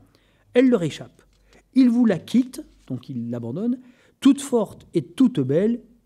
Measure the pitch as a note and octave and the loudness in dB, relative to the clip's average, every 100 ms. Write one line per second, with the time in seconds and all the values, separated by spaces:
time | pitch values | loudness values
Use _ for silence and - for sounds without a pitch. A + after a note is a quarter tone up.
0 | _ _ _ _ _ B3 C4 A3+ D#3+ - | _ _ _ _ _ 2 4 2 -2 -8
1 | A#2+ _ _ _ _ _ _ B3+ B3 A#3 | -16 _ _ _ _ _ _ 2 4 4
2 | A3+ E3+ - A#3 B3+ - - _ - B2 | 2 0 -2 -2 -2 -6 -20 _ -12 -12
3 | - B2 A#2 A#2+ A#2 D#3 A#3 B3+ - _ | -10 -10 -8 -8 -8 -6 -6 -6 -10 _
4 | _ _ C4+ C#4 - A#3+ G3 - - F3 | _ _ 2 2 0 -2 -2 -8 -8 -6
5 | - - C4 G3 C3 D3+ G#3+ A#3+ - _ | -4 0 0 0 -2 0 0 -2 -10 _